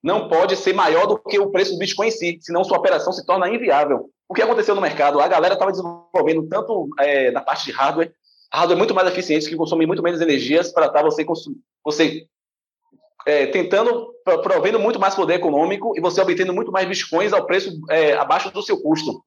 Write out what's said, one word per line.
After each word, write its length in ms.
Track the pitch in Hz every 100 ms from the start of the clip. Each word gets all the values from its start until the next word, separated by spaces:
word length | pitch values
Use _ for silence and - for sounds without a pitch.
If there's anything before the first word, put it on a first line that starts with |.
não 280 | 139 208 220
pode 280 | 165 175 160
ser 160 | -
maior 340 | 185 175 165 185
do 100 | -
que 180 | - 202
o 100 | 202
preço 220 | 190 196
do 60 | 165
Bitcoin 280 | 185 - 220
em 40 |
si, 260 | - 170 170
senão 220 | - 170
sua 160 | 190 185
operação 340 | 190 165 180
se 140 | - -
torna 220 | 185 185
inviável. 580 | 226 240 143 147 120 - _ _
O 60 |
que 60 | 185
aconteceu 360 | 226 233 - 196
no 40 |
mercado? 400 | 175 147 143 143
A 60 | 160
galera 300 | 175 170 196
tava 160 | 190
desenvolvendo 760 | 185 175 170 _ 185 156 160 156
tanto, 400 | 185 220 214 147 -
é, 320 | 143 139 131
na 80 | 127
parte 240 | 127 127 -
de 60 |
hardware, 400 | - 135 156 165 _ _ _ _
hardware 240 | 135 170 175
muito 160 | 196
mais 140 | 185 185
eficiente, 400 | 180 175 156 156
que 60 | 165
consome 280 | 160 170
muito 160 | 160 -
menos 180 | 170 170
energias, 520 | 165 135 120 156 175
pra 160 | - 151
tá 140 | 147
você 220 | 151 151
consum-, 320 | 160 160 - 131 _ _
você, 400 | 147 151 156 - - _ _ _ _ _ _ _ _ _ -
é, 200 | 147 135
tentando, 680 | - 170 196 226 233 - -
pro-, 160 | - 170
provendo 380 | - 185 185 214
muito 180 | 202 220
mais 160 | 190
poder 200 | 196 170
econômico 580 | 175 180 147 170 202 214 208
e 40 |
você 200 | 175 175
obtendo 340 | 185 175 185
muito 180 | 185 220
mais 160 | 185 185
bitcoins 440 | 190 - 165 208
ao 120 | 196 160
preço, 320 | 180 190 160 160
é, 240 | 156 156
abaixo 360 | 143 135 160 -
do 120 | 190
seu 180 | - -
custo. 420 | 302 320 302 -